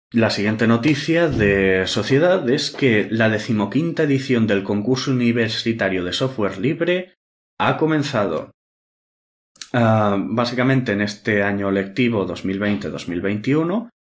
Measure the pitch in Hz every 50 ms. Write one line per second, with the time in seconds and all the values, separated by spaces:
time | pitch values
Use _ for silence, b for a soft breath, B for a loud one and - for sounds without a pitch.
0 | _ _ - 117 113 104 - 104 101 107 110 110 117 110 117 113 117 156 147 143
1 | - - 160 170 170 160 131 107 104 101 98 98 98 95 95 95 92 - - 113
2 | 101 - 131 139 165 180 185 190 156 117 135 147 - - - - 143 127 110 104
3 | 98 - 110 110 113 110 107 104 - - 113 107 98 104 - 135 165 170 160 -
4 | 160 143 139 131 135 - 127 117 110 107 101 98 98 - 101 104 101 120 131 131
5 | - 143 131 123 120 117 117 120 113 113 113 - - 117 113 113 107 98 92 92
6 | 90 90 90 - 135 131 131 - 104 95 92 95 95 139 160 147 170 170 180 185
7 | 180 - _ _ _ _ _ _ _ _ _ - 95 120 135 - 156 156 160 151
8 | 139 143 - 110 101 90 80 73 - - _ _ _ _ _ _ _ _ _ _
9 | _ _ _ _ _ _ _ _ _ _ _ - - - - 123 117 113 110 110
10 | 107 101 101 98 87 69 110 117 120 - 131 123 123 131 135 131 - 110 101 101
11 | 104 101 - - - 110 107 101 101 101 98 101 101 98 98 98 98 98 - -
12 | 123 120 117 101 95 90 85 - - 95 95 98 104 104 104 98 - 78 - -
13 | - - 85 87 90 98 104 107 107 127 139 156 160 170 190 233 226 - _ _